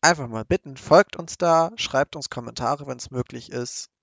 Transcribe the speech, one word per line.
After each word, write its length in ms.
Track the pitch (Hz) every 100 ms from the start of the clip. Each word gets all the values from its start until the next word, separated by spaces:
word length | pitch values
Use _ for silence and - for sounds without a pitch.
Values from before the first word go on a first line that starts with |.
einfach 260 | 156 165 127
mal 160 | 110
bitten, 320 | 110 185 - 135
folgt 400 | - 165 - -
uns 220 | 165 -
da, 340 | 170 165 165 226
schreibt 380 | - 135 143 160
uns 140 | 135
Kommentare, 560 | - 117 113 120 143 139
wenn's 240 | 123 -
möglich 400 | 127 120 127 -
ist. 400 | 131 123 - - _